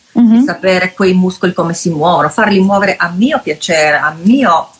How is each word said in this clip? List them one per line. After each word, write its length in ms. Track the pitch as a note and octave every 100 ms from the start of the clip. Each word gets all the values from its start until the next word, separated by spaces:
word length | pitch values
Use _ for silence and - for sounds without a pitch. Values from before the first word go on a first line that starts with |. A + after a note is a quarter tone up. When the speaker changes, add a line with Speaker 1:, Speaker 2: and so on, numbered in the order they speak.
| _
Speaker 1:
Mhm. 320 | A#3 A#3 A3+
Speaker 2:
sapere 480 | C#4+ - F#3 F3+ F#3
quei 180 | - F#3+
muscoli 380 | F#3 F#3 - F3+
come 220 | F3 F3+
si 160 | E3+ F3+
muovono, 380 | D#3 E3 E3+ D#3
farli 300 | - G#3 F#3+
muovere 360 | F#3+ G3+ G3 -
a 140 | E3+
mio 260 | F3+ B3+ D4
piacere, 560 | - D3+ - D#3+ D3+ D3
a 160 | D3 D#3+
mio, 480 | F#3 C4+ A3 D#3+ -